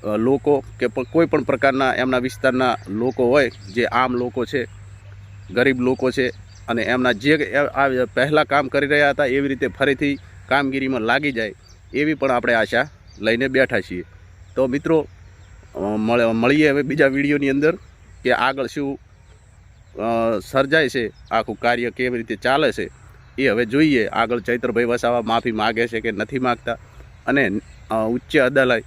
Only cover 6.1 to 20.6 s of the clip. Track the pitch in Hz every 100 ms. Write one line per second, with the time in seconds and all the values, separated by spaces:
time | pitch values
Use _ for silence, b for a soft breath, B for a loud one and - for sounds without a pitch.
6.1 | 131 123 - - - - 117 107 127 127
7.1 | 104 135 156 107 131 143 135 139 127 120
8.1 | 123 139 151 151 143 135 139 139 147 143
9.1 | 139 139 135 139 135 127 - 139 135 143
10.1 | 139 - - - 135 139 135 135 131 110
11.1 | 135 147 117 110 - - - - 127 151
12.1 | 156 135 120 117 113 107 117 147 - -
13.1 | - 107 117 135 131 127 113 - 90 85
14.1 | - - - - - 131 139 160 160 -
15.1 | - - - - - - - 98 107 110
16.1 | 120 117 113 120 147 151 139 131 151 135
17.1 | 135 143 147 139 139 151 180 - - -
18.1 | - 123 120 123 135 123 - 139 139 _
19.1 | - - - - - - - - - 113
20.1 | 117 113 107 - 135